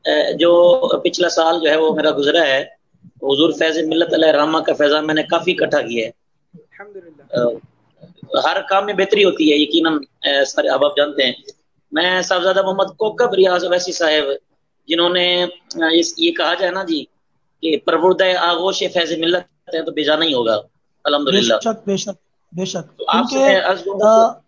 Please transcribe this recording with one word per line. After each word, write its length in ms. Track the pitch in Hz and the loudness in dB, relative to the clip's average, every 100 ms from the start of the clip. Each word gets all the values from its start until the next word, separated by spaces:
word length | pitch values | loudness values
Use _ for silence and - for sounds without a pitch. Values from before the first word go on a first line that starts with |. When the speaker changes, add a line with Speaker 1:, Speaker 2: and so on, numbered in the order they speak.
| 147 | 0
Speaker 1:
اے، 280 | 151 - | 0 0
جو 480 | - 170 175 175 175 175 - | 2 4 6 6 4 2 -2
پچھلا 260 | 175 170 175 | -2 -2 -2
سال 300 | 170 160 170 | 2 0 2
جو 100 | 156 | 0
ہے 60 | 156 | 2
وہ 180 | 160 | 0
میرا 180 | 156 151 139 | 0 0 0
گزرا 240 | 143 165 | 0 2
ہے، 200 | 147 135 156 - _ _ - | 2 0 -4 -16 _ _ -20
حضور 460 | _ 135 139 165 151 | _ -4 2 0 2
فیض 180 | 160 156 | -2 -2
ملت 360 | 160 160 170 | -2 -2 0
علیہ 160 | 165 160 | 2 2
الرحمہ 300 | 147 151 160 | 2 2 0
کا 140 | 156 | -2
فیضان 340 | 143 147 151 156 | 0 2 2 0
میں 80 | 156 | -2
نے 80 | |
کافی 280 | 151 170 170 | 0 -2 0
اکٹھا 300 | 175 - 147 | -2 0 0
کیا 260 | 113 117 110 | -2 -6 -6
ہے۔ 40 | _ _ _ _ 170 | _ _ _ _ -20
Speaker 2:
الحمدللہ۔ 840 | _ - 202 196 175 147 _ 123 | _ -20 -20 -20 -20 -20 _ -2
Speaker 1:
اے، 1080 | 120 113 _ _ _ _ - _ - - 139 | -2 -4 _ _ _ _ -20 _ -4 -2 0
ہر 140 | 180 190 | -2 0
کام 160 | 196 208 | -2 0
میں 80 | |
بہتری 300 | 190 196 208 | -2 2 4
ہوتی 280 | 196 - 156 | 4 4 2
ہے، 60 | 147 | 2
یقیناً، 360 | 147 170 165 151 | 2 0 0 -2
اے، 480 | - _ 143 139 135 | -6 _ -2 0 0
سارے 240 | - 131 | 0 0
احباب 220 | 131 147 143 | 0 0 0
جانتے 260 | 147 147 | -2 0
ہیں۔ 100 | 127 - - _ _ _ _ | -2 -4 -18 _ _ _ _
میں 300 | 151 180 185 | -4 -2 -2
صاحبزادہ 400 | 175 180 185 190 | -2 0 0 0
محمد 360 | 190 190 190 - | 0 -2 -4 -2
کوکب 360 | 220 214 240 | -6 0 0
ریاض 300 | 190 185 180 | 4 2 2
اویسی 280 | 180 180 185 | 0 -2 -2
صاحب، 320 | 165 160 151 139 139 _ _ _ _ - | -2 0 0 -2 -6 _ _ _ _ -6
جنہوں 220 | 170 175 | -2 0
نے، 340 | 180 180 180 | 0 0 0
اے، 560 | 175 - _ 170 165 165 | -2 -8 _ -4 0 2
اس، 140 | 170 - | 0 -2
یہ 140 | 170 | -4
کہا 220 | 170 160 | -2 -4
جائے 180 | 180 180 | -2 -4
نا 120 | 185 | -4
جی 220 | 185 156 123 _ _ _ _ _ | -4 -6 -8 _ _ _ _ _
کہ 160 | 160 151 - | -4 -2 0
پروردہ 520 | 165 175 185 190 180 | 2 2 2 0 0
آغوش 440 | 170 170 185 185 185 | 0 0 -2 -4 -4
فیض 180 | 180 165 | -2 -4
ملت 640 | 165 165 175 - _ - 165 | -2 -2 -2 -4 _ -8 -6
ہے 60 | |
تو 100 | 160 | -6
بے 120 | 147 | -4
جانا 220 | 147 156 160 | 0 0 0
ہی 80 | |
ہوگا، 280 | 127 113 107 - _ _ _ | 0 0 -2 -4 _ _ _
الحمدللہ۔ 500 | 147 147 143 190 - | -2 0 2 0 2
Speaker 3:
بے 60 | - | 0
شک، 280 | 226 220 202 | -2 -6 -4
بے 100 | 196 | -4
شک، 580 | 202 190 _ _ _ 165 | -6 -14 _ _ _ -8
بے 100 | 185 | -8
شک۔ 320 | 185 156 - | -8 -12 -10
Speaker 1:
تو 80 | - | -2
آپ 80 | 170 | 0
Speaker 3:
ان 120 | 247 | 0
Speaker 1:
سے 100 | 269 | 2
Speaker 3:
کے، 60 | |
Speaker 1:
میں 180 | 269 190 | 2 2
عرض 220 | 180 190 | 0 -4
کروں 160 | 180 196 | -6 0
گا 280 | 214 226 226 | 4 6 4
Speaker 3:
آ 0 | - | 0